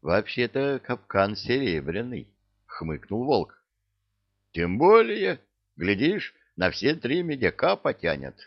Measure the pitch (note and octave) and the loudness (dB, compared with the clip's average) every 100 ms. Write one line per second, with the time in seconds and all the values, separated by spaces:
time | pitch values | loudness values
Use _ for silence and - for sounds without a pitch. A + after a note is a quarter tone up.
0 | D2 F#2 G#2+ - A#2+ C3+ C#3 C3+ - B2 | 2 0 0 -4 -2 0 0 -2 -4 -8
1 | _ G2 G2 G#2+ - D#3+ C3 D#2+ C#2 F2+ | _ 2 2 0 -2 0 2 -2 -2 -6
2 | A#2+ B2 - _ _ _ _ - E2 D2 | -6 -8 -12 _ _ _ _ -10 -8 -8
3 | - G#2 B2+ B2+ D#2+ - _ _ _ _ | -6 -6 0 0 0 -10 _ _ _ _
4 | _ _ _ _ _ E2 F2 G2 E3+ A3 | _ _ _ _ _ -4 -2 2 6 6
5 | A3+ G#3+ F#3+ E3+ _ _ _ - F#2 G2 | 6 0 -2 -4 _ _ _ -6 0 2
6 | C#3+ G#3 - _ _ - F2+ - A2 D#3+ | 2 0 -6 _ _ -2 -2 0 -2 -2
7 | A#2+ D#3+ F3 C#3 G2+ - E3 G3+ - - | -2 -2 -2 0 -2 0 0 0 -2 -2
8 | E2+ D2+ C2 - | -2 -2 -6 -14